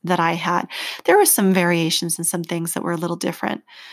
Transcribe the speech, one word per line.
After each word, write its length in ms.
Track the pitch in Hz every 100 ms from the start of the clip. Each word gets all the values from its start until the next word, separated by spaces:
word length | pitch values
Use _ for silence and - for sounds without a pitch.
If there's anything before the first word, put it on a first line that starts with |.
that 160 | 170 175
I 140 | 165
had. 340 | 170 175 175 - - - - -
There 120 | 403
were 80 | 381
some 280 | - 190
variations 640 | 185 175 170 165 - 170 170
and 100 | 170
some 160 | 175
things 300 | 165 170 165
that 100 | -
were 80 | 170
a 60 | 170
little 180 | 170 175
different, 480 | - - - - _ - -